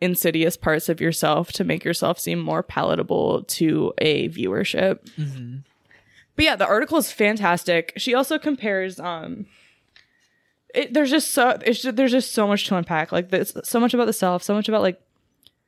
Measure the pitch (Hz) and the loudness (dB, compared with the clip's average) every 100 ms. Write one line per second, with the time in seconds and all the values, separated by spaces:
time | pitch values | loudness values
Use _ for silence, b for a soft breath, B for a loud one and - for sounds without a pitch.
0 | 180 175 175 160 160 - - 156 - 165 | -2 0 0 2 0 0 0 0 0 0
1 | 160 160 151 151 175 - 175 156 - 170 | 0 0 0 0 -2 -4 -2 -2 -2 -2
2 | - 180 - 170 160 160 - - - - | -2 -2 -4 -4 -2 -4 -4 -4 -2 -2
3 | - - - - - - 160 156 - - | 0 0 0 -2 -4 0 2 2 0 0
4 | 156 147 165 165 92 98 196 - 190 - | 0 0 -2 -4 -4 -2 -2 0 0 -2
5 | - - 147 131 120 131 - _ _ b | -8 -8 -8 -8 -12 -14 -16 _ _ b
6 | b b b - 311 214 196 208 294 320 | b b b 0 2 4 2 2 2 0
7 | - - 208 220 196 175 - 170 165 - | 0 0 0 2 2 2 2 0 0 -6
8 | 254 240 254 311 302 277 214 190 185 180 | 0 0 2 -2 -2 -2 -2 -2 -4 -6
9 | 170 165 160 - 196 b b b b b | -8 -8 -10 -12 -14 b b b b b
10 | b b b b b b _ - 285 269 | b b b b b b _ -4 0 2
11 | 277 302 - - 240 - - 226 262 226 | 4 2 2 2 2 2 0 0 -2 2
12 | 262 254 - - 202 202 - 185 170 160 | 4 4 2 0 2 2 0 -2 0 -2
13 | 160 175 180 185 190 - - 233 240 240 | 0 -2 0 0 -2 -6 -2 0 2 2
14 | 226 - 185 180 - 208 214 214 190 180 | 0 2 0 0 0 -2 0 2 2 -2
15 | _ _ _ _ _ _ | _ _ _ _ _ _